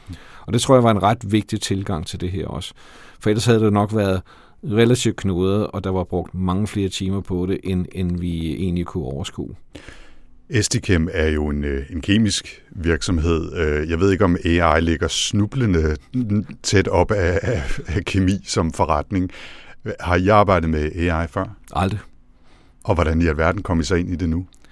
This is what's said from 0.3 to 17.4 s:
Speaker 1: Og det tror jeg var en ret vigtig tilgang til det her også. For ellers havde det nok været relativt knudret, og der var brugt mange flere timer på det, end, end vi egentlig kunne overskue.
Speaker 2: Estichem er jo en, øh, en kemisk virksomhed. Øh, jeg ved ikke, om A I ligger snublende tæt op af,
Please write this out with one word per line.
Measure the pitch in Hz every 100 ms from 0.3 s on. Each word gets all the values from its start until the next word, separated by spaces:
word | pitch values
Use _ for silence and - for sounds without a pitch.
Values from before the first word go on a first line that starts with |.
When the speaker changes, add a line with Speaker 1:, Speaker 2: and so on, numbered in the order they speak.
| - -
Speaker 1:
Og |
det | 123
tror | - 131
jeg |
var | 117
en | 104
ret | 95 113 98
vigtig | 107 104 107
tilgang | - 98 101 90 90
til | -
det | 90
her | 92 73
også. | - - - - - - -
For | 107
ellers | 107 120
havde | 113
det | 107
nok | 104 104 107
været | 98 92 - - - -
relativt | 165 107 117 123 117 -
knudret, | 95 87 95 101 107
og | -
der | 95
var | 95
brugt | 85 90 - 90
mange | 92 92 104
flere | 104 95
timer | - 95 98
på | 92 92 92
det, | 95
end, | - 92 90
end | - 90 87
vi | 87 85 80 64
egentlig | 92 87 87
kunne | 92
overskue. | 65 69 - - 67 - - - - - - - - - -
Speaker 2:
Estichem | 127 101 120 - 90 80
er | 85 80
jo | 76 76
en, | 71
øh, | 71 69 71
en | -
kemisk | - 101 110 92 - - -
virksomhed. | - 80 82 - 85 80 82 80
Øh, | 80 78 76 80
jeg | 82
ved | 98
ikke, | 92 95
om | 85 -
A | 85 85 78
I |
ligger | 82 80 82
snublende | - - 107 104 131 117 87 78 76 - 127 117 104 - -
tæt | - 101 -
op | 92 87
af, | 104 85 90